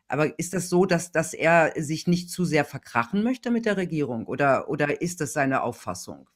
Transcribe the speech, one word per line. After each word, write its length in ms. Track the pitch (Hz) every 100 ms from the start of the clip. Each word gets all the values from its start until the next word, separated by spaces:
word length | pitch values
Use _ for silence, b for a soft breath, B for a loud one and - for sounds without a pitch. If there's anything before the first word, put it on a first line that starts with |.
| -
aber 300 | 139 151 -
ist 140 | -
das 140 | 190 180
so, 160 | 180
dass, 260 | 190 170 -
dass 200 | 156 160
er 380 | - 160 170 156 -
sich 300 | 147 156 -
nicht 240 | 175 180
zu 140 | -
sehr 200 | 175 147 143
verkrachen 560 | 135 - 117 117 202
möchte 280 | 226 254 240
mit 140 | 233 226
der 100 | 196
Regierung? 480 | 175 160 135 117 -
Oder, 420 | 123 143 120 -
oder 320 | 147 147 -
ist 200 | 170 -
das 120 | 147
seine 300 | 151 135 131
Auffassung? 640 | 120 120 - 90 - 71 67